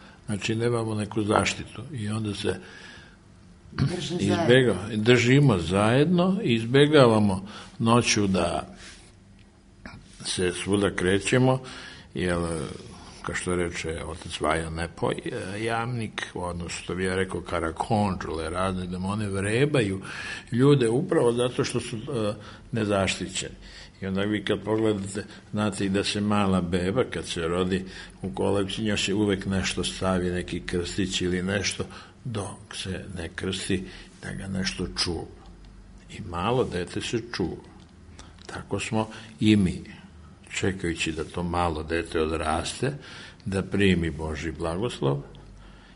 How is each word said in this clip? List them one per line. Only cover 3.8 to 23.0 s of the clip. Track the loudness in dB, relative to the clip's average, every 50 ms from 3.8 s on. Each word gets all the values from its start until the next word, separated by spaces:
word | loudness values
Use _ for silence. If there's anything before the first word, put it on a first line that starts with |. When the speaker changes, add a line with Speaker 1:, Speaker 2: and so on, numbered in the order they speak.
| 0 0 0 -4 -6 -4 -2 0
Speaker 1:
izbega-, | 0 2 2 4 6 6 6 6 6 4 2
Speaker 2:
zajedno. | 0 -4 -4 -2 2 6
Speaker 1:
držimo | 6 6 8 8 6 6 8 8 6 6 4
zajedno, | 2 2 2 4 4 6 6 4 4 4 4 4 4 4 2 2
izbegavamo | 2 2 2 2 2 4 6 6 8 8 8 8 10 10 8 6 6 4 2 0 -2 -6 -12 -16 -16 -12 -4 0
noću | 4 6 6 6 6 4 2 2 2
da | 2 2 2 2 0 0 -2 -4 -6 -12 -18 -18 -18 -20 -20 -20 -20 -20 -20 -20 -20 -20 -20 -20 -20 -20 -20 -20 -20 -20 -18 -16 -16 -16 -18 -20 -20 -18 -12 -8
se | -6 -2 0 0 0
svuda | -2 -2 -2 0 2 2 2 2
krećemo, | 2 2 2 4 4 2 2 2 4 6 6 6 4 2 -2 -8 -14 -14 -14 -16 -16 -18 -16 -10 -4
jer, | -2 0 0 0 0 0 -2 -2 -4 -6 -8 -10 -12 -14 -16 -16 -18 -18 -18 -14 -10
kao | -8 -6 -6
što | -4 -2 -2 0
reče | 0 0 -2 -4 -6 -6 -6 -6 -6 -8
otac | -8 -10 -10 -10 -10 -6 -2
Vajo | 0 0 0 0 -2 -4
Nepoj, | -6 -6 -6 -6 -6 -4 -2 -2 -2 -4 -6
e, | -8 -8 -8 -8 -8 -6 -6 -4
Jamnik, | -2 -2 -2 -4 -4 -4 -4 -6 -6 -6 -8 -10 -8 -8
odnosno | -6 -6 -6 -6 -6 -8 -8
što | -10 -10 -8 -6 -4
bi | -2 -2
ja | 0 0
rekao, | 0 0 -2 -4 -6
karakondžule, | -6 -4 -4 -2 -2 -2 -2 -4 -2 0 2 2 2 2 0 -2 -4 -6 -4 -4 -4 -4
razne | -2 -2 0 0 -2 -2 -4
demone, | -4 -6 -4 -4 -2 -2 -2 -2 -2
vrebaju | -2 -2 0 0 2 2 2 2 2 2 2 2 0 -4 -6 -10 -10 -10 -10 -10 -10 -12 -8 -2
ljude | 2 6 8 8 8 6 6 4
upravo | 2 2 2 2 2 4 4 4
zato | 4 2 0 0 0 0 0
što | 0 -2 -4
su, | -4 -4 -6
e, | -8 -6 -6 -4 -2 -2 -2 -4 -6 -10 -16 -18 -18 -10 -4
nezaštićeni. | -2 0 2 4 4 4